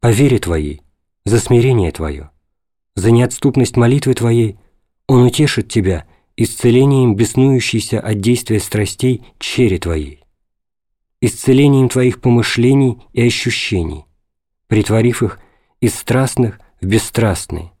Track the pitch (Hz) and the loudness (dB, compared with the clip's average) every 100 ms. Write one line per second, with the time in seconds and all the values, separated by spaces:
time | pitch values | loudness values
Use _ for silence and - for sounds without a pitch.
0 | 120 107 143 120 - 82 76 73 _ _ | 2 2 2 2 -2 -4 -4 -10 _ _
1 | _ _ - 113 - 123 127 120 87 - | _ _ -2 -2 2 2 2 2 0 -4
2 | 80 71 73 _ _ _ _ _ _ - | -8 -8 -14 _ _ _ _ _ _ -4
3 | 98 117 123 - 143 131 120 - 117 139 | 2 2 2 0 -2 0 0 2 2 2
4 | 139 123 117 117 110 101 _ _ _ _ | 0 -2 0 0 0 -4 _ _ _ _
5 | _ 131 123 - 147 - - - 95 87 | _ 4 4 4 0 0 -4 -2 -2 -4
6 | - _ _ - 113 - 120 120 135 135 | -6 _ _ -4 -4 0 2 4 4 4
7 | 127 101 113 - 131 131 113 117 - 110 | 2 2 0 2 2 2 0 -4 -4 -6
8 | - 107 98 120 - 110 - 107 101 - | -4 -4 0 -2 0 -4 -2 -4 -4 -2
9 | 127 123 - _ - - 120 90 85 82 | -2 -2 -6 _ -10 0 0 0 -4 -6
10 | 73 73 _ _ _ _ _ _ _ _ | -6 -16 _ _ _ _ _ _ _ _
11 | _ _ 120 - - 131 143 139 127 127 | _ _ -4 -2 0 4 4 4 2 2
12 | 127 - 127 120 110 - 120 135 135 117 | 0 0 0 0 0 0 2 2 2 -2
13 | _ - 120 113 - 107 - 95 82 76 | _ 0 0 0 -4 -6 -4 -4 -4 -8
14 | - _ _ _ _ _ _ 110 104 113 | -16 _ _ _ _ _ _ -2 0 0
15 | 120 113 110 - _ _ _ _ 117 - | 0 0 -4 -6 _ _ _ _ -4 -4
16 | - 123 135 - 120 - _ _ 95 107 | -4 -2 0 0 -2 -4 _ _ -2 -2
17 | - - 113 90 - 82 80 _ | -2 -2 -2 -2 -8 -12 -12 _